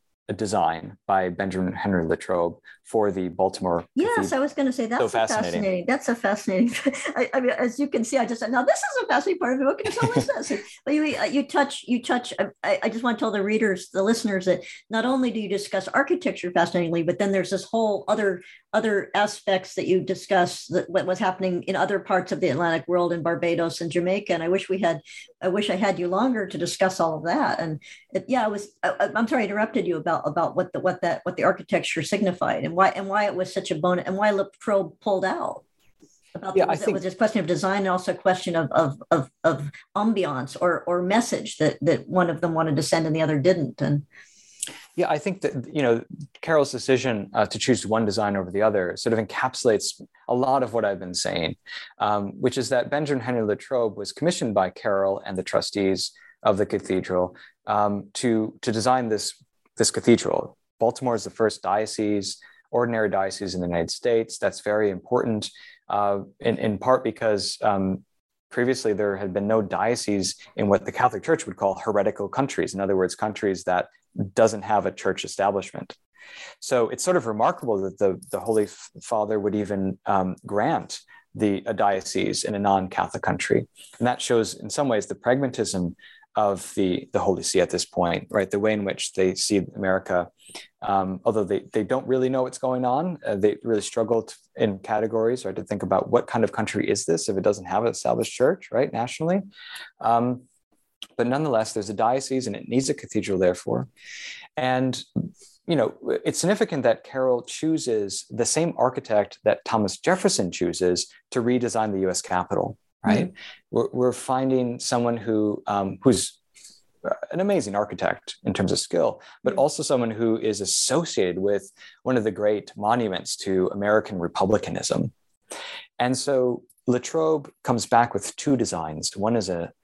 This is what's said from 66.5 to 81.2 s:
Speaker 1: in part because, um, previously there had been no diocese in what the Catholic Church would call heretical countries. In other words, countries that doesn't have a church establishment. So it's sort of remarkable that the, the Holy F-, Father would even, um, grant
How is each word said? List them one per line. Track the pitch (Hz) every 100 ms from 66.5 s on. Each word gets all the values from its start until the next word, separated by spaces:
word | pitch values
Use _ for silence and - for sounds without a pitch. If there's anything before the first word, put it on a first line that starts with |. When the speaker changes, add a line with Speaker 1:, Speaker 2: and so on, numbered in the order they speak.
| 113
Speaker 1:
in | 113 101
part | 127 127
because, | 113 - 113 104 95 -
um, | 110 98 95 95 - _ _ _ _
previously | - 120 127 113
there | 101 104 95
had | 98
been | 95 101
no | 110
diocese | 98 90 110 123 - 101 92 - - -
in | 101
what | 98 -
the |
Catholic | - - 95
Church | - 160 -
would | -
call | 98
heretical | 92 113 104 98 - 101
countries. | - 139 - - 95
In |
other | 98 98
words, | 90 -
countries | 107 101 101 92
that | - 90 - _ _ - 98 120
doesn't | 113 110
have | 98 104 92
a |
church | - 98 92 95
establishment. | - 101 98 90 - - - _ _ - - - -
So | - 127 113
it's | 127
sort | 180 180
of | 117
remarkable | 107 131 - 117 101
that | 95 92
the, | 101 87 -
the | 98
Holy | 104 110 101
F-, | - - -
Father | - 110 104 110
would | 101 104
even, | 98 98 95 95 -
um, | 98 92 87 -
grant | 101 123 113 - - - -